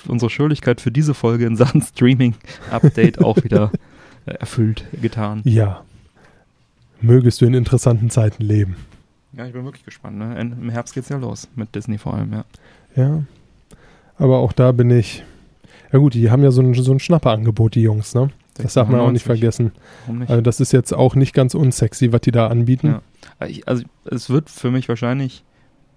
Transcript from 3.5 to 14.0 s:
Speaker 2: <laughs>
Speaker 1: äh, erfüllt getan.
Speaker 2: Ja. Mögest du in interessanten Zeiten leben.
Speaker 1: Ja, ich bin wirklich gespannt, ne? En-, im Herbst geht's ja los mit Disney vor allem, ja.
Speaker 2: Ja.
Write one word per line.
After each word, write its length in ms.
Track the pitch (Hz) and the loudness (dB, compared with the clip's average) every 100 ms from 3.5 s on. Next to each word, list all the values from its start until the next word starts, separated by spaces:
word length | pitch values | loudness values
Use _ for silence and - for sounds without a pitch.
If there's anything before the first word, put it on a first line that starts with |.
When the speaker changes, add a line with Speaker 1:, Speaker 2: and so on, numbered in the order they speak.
| 104 107 - _ - | 0 0 -4 _ -20
Speaker 2:
<laughs> 280 | - - - | -20 -18 -14
Speaker 1:
äh, 80 | |
erfüllt 520 | - - - 110 110 - - | -12 -8 -2 -2 -2 -10 -6
getan. 400 | 117 113 104 107 | -6 -4 -6 -4
Speaker 2:
Ja. 380 | 120 110 101 90 - - _ _ _ _ _ _ _ _ _ - | 0 2 0 -4 -16 -20 _ _ _ _ _ _ _ _ _ -2
Mögest 400 | 113 127 120 - | 4 4 4 2
du 40 | 120 | 2
in 60 | |
interessanten 560 | 127 113 127 127 113 117 | 2 0 0 2 0 0
Zeiten 340 | 120 107 - | 0 0 -2
leben. 340 | 107 104 95 92 - - _ _ _ 127 | -2 0 -2 -6 -16 -20 _ _ _ -16
Speaker 1:
Ja, 100 | 123 | -14
ich 60 | |
bin 120 | 123 | -14
wirklich 200 | 135 139 | -14 -16
gespannt, 340 | 104 - 101 101 | -20 -20 -16 -12
ne? 180 | 110 117 | -10 -8
En-, 160 | 120 | -10
im 180 | 123 117 | -8 -8
Herbst 240 | 117 - | -8 -8
geht's 140 | 135 127 | -10 -10
ja 80 | 139 | -8
los 320 | 117 - - 120 | -8 -12 -14 -12
mit 180 | 107 | -10
Disney 240 | 107 117 104 | -10 -8 -8
vor 160 | - | -6
allem, 180 | - 104 | -6 -6
ja. 120 | 107 - _ _ _ _ 131 | -8 -12 _ _ _ _ -2
Speaker 2:
Ja. 260 | 135 156 139 _ _ _ _ - _ _ | -2 -2 -6 _ _ _ _ -20 _ _